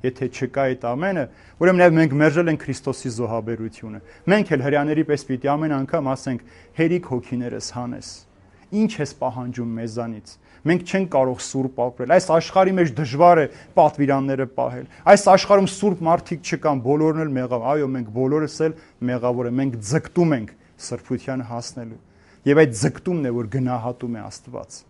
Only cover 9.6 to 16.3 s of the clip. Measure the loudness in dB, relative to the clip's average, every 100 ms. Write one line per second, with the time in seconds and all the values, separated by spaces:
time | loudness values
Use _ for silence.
9.6 | -6 -6 -6 -6 -8 -10 -16 -20 _ _
10.6 | 0 0 0 -2 0 2 2 -2 -6 -4
11.6 | -4 -2 -4 -4 4 4 4 0 2 2
12.6 | 4 4 0 0 -4 6 8 8 4 -4
13.6 | -2 4 4 4 0 2 0 -2 -4 -4
14.6 | -6 -6 -16 -2 6 6 8 6 6 4
15.6 | 4 0 -2 0 0 0 0